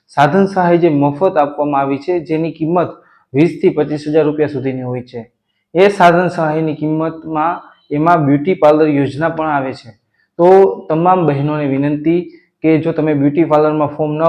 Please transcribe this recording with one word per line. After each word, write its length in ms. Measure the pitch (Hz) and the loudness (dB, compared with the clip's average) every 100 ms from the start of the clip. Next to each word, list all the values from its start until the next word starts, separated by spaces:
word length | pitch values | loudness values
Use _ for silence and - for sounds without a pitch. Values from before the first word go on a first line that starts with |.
| _ | _
સાધન 380 | - 147 190 196 | 0 2 2 0
સહાય 320 | 190 175 170 | 0 2 2
જે 100 | 170 | 2
મફત 480 | 143 143 143 190 175 | 2 0 0 0 0
આપવામાં 440 | 143 - 147 139 | -2 -2 -4 -2
આવી 180 | 139 139 | -2 -4
છે, 220 | 175 180 | -4 -6
જેની 320 | 151 156 160 | -4 -4 -4
કિંમત 380 | - 156 175 139 - _ _ _ | -6 -2 -2 -2 -6 _ _ _
વીસ 240 | 131 165 - | 0 0 2
થી 60 | 185 | 0
પચીસ 360 | 147 143 151 151 | 0 -2 -4 -2
હજાર 160 | 156 | 0
રૂપિયા 240 | 156 151 143 | 0 0 -4
સુધીની 340 | 143 135 131 | -4 -6 -6
હોય 200 | 127 127 | -8 -10
છે. 300 | 123 120 110 _ _ _ _ | -12 -16 -18 _ _ _ _
એ 140 | 165 202 | 2 2
સાધન 400 | 202 175 170 180 | 6 4 4 0
સહાયની 460 | 175 156 160 160 | -2 -2 -2 -4
કિંમતમાં 840 | 143 151 156 165 160 160 156 160 180 - _ _ | -4 -4 -4 -4 -8 -8 -4 -2 -4 -10 _ _
એમાં 360 | 147 165 170 143 | -2 2 2 2
બ્યુટી 280 | 143 156 | 0 0
પાર્લર 340 | 185 151 151 156 | 2 4 4 2
યોજના 400 | 143 135 127 165 | 2 -2 -2 -4
પણ 180 | 156 156 | -4 -4
આવે 260 | 143 131 | -4 -4
છે. 180 | - 117 - _ _ _ - | -10 -16 -20 _ _ _ 2
તો 80 | 175 190 190 190 - | 6 6 6 0 -4
તમામ 380 | 160 175 185 151 | 0 2 2 2
બહેનોને 400 | 139 147 151 143 | 0 -2 -4 -2
વિનંતી 640 | 135 143 147 156 175 170 - _ _ | -2 -2 -2 0 -2 -4 -14 _ _
કે 160 | 156 156 | 0 0
જો 140 | 160 | 0
તમે 220 | 156 156 | -2 -2
બ્યુટી 300 | 143 143 151 | 0 0 0
પાર્લરમાં 440 | 151 151 151 156 143 | 2 2 2 0 -4
ફોર્મ 240 | - 151 | -4 -6
ન 80 | 151 | -2